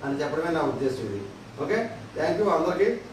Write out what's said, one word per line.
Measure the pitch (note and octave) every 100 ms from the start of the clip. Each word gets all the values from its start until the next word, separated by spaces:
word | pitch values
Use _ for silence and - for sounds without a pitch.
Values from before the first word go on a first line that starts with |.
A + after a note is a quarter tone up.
అని | C#3 C#3
చెప్పడమే | D3 D3+ E3
నా | D#3+
ఉద్దేశం | C#3 A#2+ C3+ B2+ A2
ఇది. | G2 G2 - - C3
ఓకే, | D#3 A3 A#3 - -
థ్యాంక్ | - D#3+ E3+
యూ | G3+
అందరికీ. | D#3 E3+ F3 G#3 A#3+ -